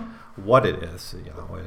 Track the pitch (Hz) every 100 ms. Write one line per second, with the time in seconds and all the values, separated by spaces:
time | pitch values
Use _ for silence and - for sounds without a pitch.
0 | 226 - - - 98 127 101 76 85 87
1 | - - - - - 85